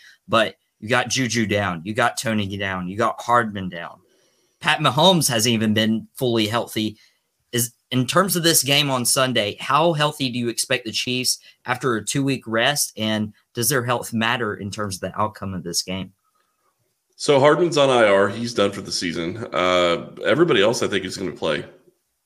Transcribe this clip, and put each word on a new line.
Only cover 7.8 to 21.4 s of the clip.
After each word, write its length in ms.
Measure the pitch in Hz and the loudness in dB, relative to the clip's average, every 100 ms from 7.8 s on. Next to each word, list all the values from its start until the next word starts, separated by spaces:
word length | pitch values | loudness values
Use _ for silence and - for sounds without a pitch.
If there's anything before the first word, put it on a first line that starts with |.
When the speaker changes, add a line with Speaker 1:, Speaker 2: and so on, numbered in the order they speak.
| _ | _
Speaker 1:
in 140 | 127 123 | -2 0
terms 300 | 175 190 180 | 2 0 0
of 80 | |
this 200 | 165 151 | 2 2
game 280 | 127 143 143 | 2 2 2
on 140 | 131 117 | 0 0
Sunday, 500 | 139 131 120 104 98 | 0 2 0 -2 -4
how 320 | - 143 170 | 0 2 4
healthy 360 | 151 151 147 131 | 2 0 -2 -4
do 80 | 120 | -2
you 120 | 117 | -4
expect 340 | 113 - 127 | -4 -2 -4
the 80 | 110 | -4
Chiefs 480 | 101 - 123 127 - - _ - | -6 -4 -2 -2 -4 -8 _ -6
after 300 | 123 135 110 | -4 -2 -2
a 80 | |
two-week 400 | 98 143 139 127 110 | -2 -2 -2 -4 -2
rest, 460 | 113 127 143 - - | 0 0 0 -4 -4
and 340 | 110 107 107 - _ | -2 -2 -4 -8 _
does 160 | 123 113 | -6 -2
their 160 | 135 123 | 0 0
health 260 | 120 - | -4 -4
matter 440 | 113 113 123 110 - | -2 0 0 -4 -6
in 160 | 98 | -8
terms 240 | 101 104 92 | -6 -6 -6
of 60 | |
the 160 | 90 90 | -6 -4
outcome 360 | 104 - 98 | -4 -4 -10
of 100 | 92 | -8
this 180 | 85 87 | -6 -6
game? 300 | - 92 92 _ _ _ _ _ _ _ _ _ _ - | -4 -8 -10 _ _ _ _ _ _ _ _ _ _ -4
Speaker 2:
So 240 | - 139 | 2 6
Hardman's 380 | 147 156 170 143 | 6 6 4 4
on 120 | 135 | 4
I 180 | 123 107 | 6 6
R. 200 | 98 104 | 6 2
He's 260 | 110 117 | 0 -4
done 180 | 104 98 | 0 0
for 100 | 98 | -2
the 100 | 85 | -8
season. 460 | - 92 87 82 - - | -6 -4 -4 -6 -8 -6
Uh, 560 | - 90 90 87 85 - - - | -2 2 4 2 0 -4 -4 0
everybody 360 | 123 170 110 | 4 4 6
else, 220 | 104 - | 4 2
I 40 | 95 | 0
think, 180 | 98 92 | -2 -4
is 100 | 95 | -6
gonna 160 | 90 | -6
play. 320 | - | -4